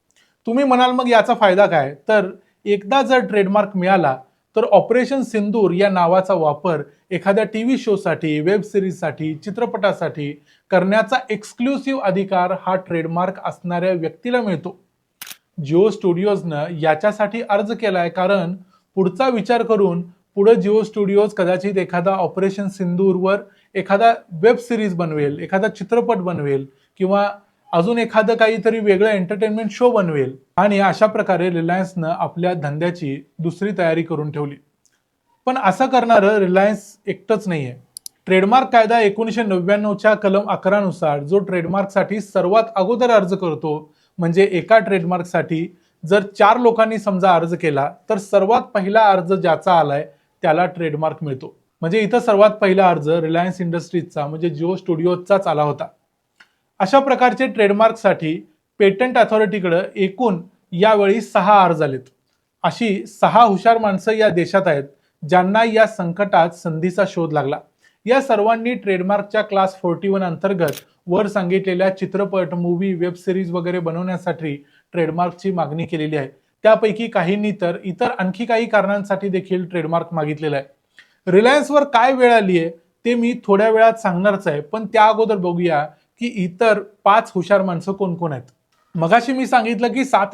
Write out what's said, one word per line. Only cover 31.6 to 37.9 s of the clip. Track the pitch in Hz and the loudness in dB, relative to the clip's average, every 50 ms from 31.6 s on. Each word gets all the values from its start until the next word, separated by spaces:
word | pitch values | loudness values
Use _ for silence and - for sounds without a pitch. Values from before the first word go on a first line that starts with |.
| 165 165 175 190 185 185 185 175 160 160 | -2 -2 -2 -2 -4 -6 -6 -6 -4 -4
आपल्या | 170 - 170 143 - 170 175 180 180 | -4 -4 -4 -6 -4 -2 -2 -2 -2
धंद्याची | 165 147 143 147 156 170 175 175 175 165 139 135 147 - _ _ - | -2 -4 -6 -4 -2 -4 -4 -4 -4 -6 -8 -8 -8 -10 _ _ -6
दुसरी | 160 170 - - 196 208 202 196 | -6 -6 -4 -4 -6 -6 -2 -2
तयारी | 175 165 160 165 160 | 0 0 0 0 -2
करून | 165 165 151 151 151 | -4 -4 -6 -6 -6
ठेवली. | - 147 147 143 143 135 _ _ _ _ _ _ _ _ _ _ _ _ _ _ _ _ - | -6 -6 -8 -8 -8 -14 _ _ _ _ _ _ _ _ _ _ _ _ _ _ _ _ -6
पण | 254 254 269 220 | -4 -4 0 0
असं | 190 - - 262 | 0 0 2 0
करणारं | 262 262 247 233 233 226 208 196 202 214 | 2 2 2 4 4 4 4 6 4 4
रिलायन्स | 208 196 180 180 190 196 208 214 208 - - - _ - | 2 2 2 4 4 4 2 0 -2 -8 -16 -20 _ -10
एकटंच | 202 170 - _ - 220 202 208 190 | -10 -10 -8 _ -2 -2 -2 -2 -4
नाहीये. | 170 156 135 123 123 - _ _ | -4 -4 -6 -8 -10 -14 _ _